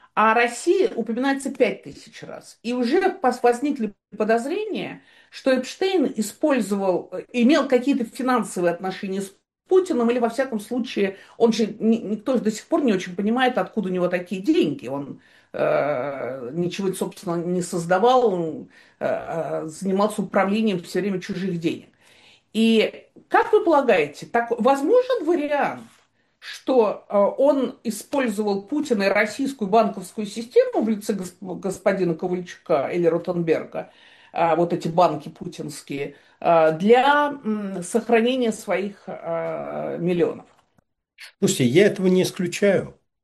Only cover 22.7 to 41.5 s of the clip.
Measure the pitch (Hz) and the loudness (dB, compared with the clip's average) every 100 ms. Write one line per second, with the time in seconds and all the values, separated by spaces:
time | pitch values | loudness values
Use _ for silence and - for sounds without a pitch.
22.7 | 220 - - - - - 381 - 427 339 | 4 2 -2 -20 -20 0 2 4 2 4
23.7 | 294 277 185 147 - - 233 233 233 233 | 4 6 4 2 -4 -4 -2 -2 0 2
24.7 | 277 294 494 508 480 311 349 294 294 202 | 4 4 4 4 0 0 0 0 -2 -2
25.7 | 123 113 _ _ _ _ _ - - - | -4 -14 _ _ _ _ _ -18 -10 0
26.7 | 262 208 - - 202 202 - 277 277 247 | 2 2 0 -2 2 2 4 2 4 0
27.7 | - 233 - - 285 254 196 214 196 196 | -4 -8 -8 -4 -2 -2 -2 -2 -2 -4
28.7 | 302 311 220 196 208 214 - 269 - 196 | -4 -2 0 2 2 0 -2 -6 -4 0
29.7 | 226 208 196 180 - 214 - 233 466 508 | 2 2 -2 -12 -10 -10 -8 -2 2 2
30.7 | 453 220 208 208 202 180 - 190 175 190 | 2 0 -2 -4 -6 -6 -12 -12 -8 -8
31.7 | 185 214 190 175 165 180 180 175 - - | -2 0 0 0 -2 -2 -4 -6 -10 -2
32.7 | 151 120 175 170 165 170 175 165 156 - | 0 0 0 2 2 0 -2 0 0 -2
33.7 | - - _ - _ _ - 165 160 170 | -10 -12 _ -20 _ _ 0 2 2 2
34.7 | 160 170 165 175 151 165 - - - 151 | 0 -2 4 4 2 -8 -14 -14 -10 -12
35.7 | 147 - 139 143 - _ - - 165 160 | -12 -10 -8 -8 -12 _ -4 2 6 6
36.7 | 160 202 240 269 294 294 277 220 214 196 | 4 6 6 6 4 2 -2 -6 -4 -6
37.7 | 190 175 226 226 233 233 262 233 214 - | -8 -4 -4 2 2 4 2 0 -2 -2
38.7 | 180 202 202 - 160 165 165 165 156 143 | -4 -4 -8 -14 -12 -8 -6 -6 -6 -8
39.7 | 147 151 143 170 175 156 - - _ _ | -8 -6 -4 -2 0 0 -2 -14 _ _
40.7 | _ _ _ _ _ - - 190 | _ _ _ _ _ -20 -2 0